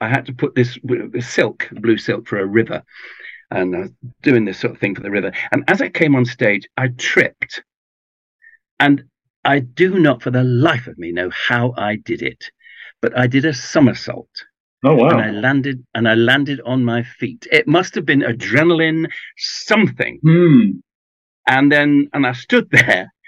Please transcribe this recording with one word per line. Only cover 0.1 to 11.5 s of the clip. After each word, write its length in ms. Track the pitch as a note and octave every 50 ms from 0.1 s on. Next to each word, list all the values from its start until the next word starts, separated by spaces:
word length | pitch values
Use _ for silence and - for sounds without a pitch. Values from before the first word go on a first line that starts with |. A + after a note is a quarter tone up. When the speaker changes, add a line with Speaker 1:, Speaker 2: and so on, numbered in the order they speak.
| C3 - -
Speaker 1:
to 60 | -
put 220 | B2+ - D3+ C#3 -
this 220 | B2+ A#2+ B2 - - -
w-, 360 | B2 B2 - - A#2+ - A#2+
silk, 480 | A#2+ - - - A#2+ G#2+ - - - -
blue 260 | - - G#2+ A2+ A2 G2+
silk 280 | - - G2+ - -
for 120 | - G#2 G2+
a 60 | F#2+
river. 360 | G2 G2+ A2+ A2+ - F#2 - - _ _ - - - - - - - - - _ _
And 260 | - F#2 F#2 F2+ F2+
I 40 | F2+
was 100 | G2 - - _ - A#2+ - _
doing 240 | - D3 B2+ A2+ G#2+
this 120 | G2 F#2+ -
sort 140 | - A#2
of 80 | - -
thing 140 | - G2+ F#2+
for 80 | -
the 80 | G2 G2+
river. 220 | G2+ G2+ F#2+ F#2 - - - -
And 100 | G#2 F#2+ - -
as 140 | G3 F#3
I 80 | F3 -
came 260 | - - E3 D3+ C#3
on 80 | B2+ B2
stage, 420 | B2 - - B2+ G#2 G2+ G2 - - _
I 120 | C3 C3 B2+
tripped. 760 | B2 - - - - F#3 D3 - - _ - - - - - _ _ _ _ _ _ _ _ _ _ _ _ _ _ _ _ - _ _ _ _ _ -
And 240 | C#3+ C#3+ C#3+ C#3 - _ _ _ _ _ _ _ -
I 160 | C3+ C#3 C#3+
do 380 | B2+ B2 - - F3+ F#3+ G3+ F#3
not 220 | D#3 D3 B2+ -
for 80 | - B2+
the 120 | B2 B2+
life 440 | B2+ B2+ B2 A#2+ D3+ E3+ D3 A#2+ -
of 120 | E2+ E2 -
me 140 | E2+ E2+
know 180 | E2+ F2+ F#2 F2+
how 440 | - - - -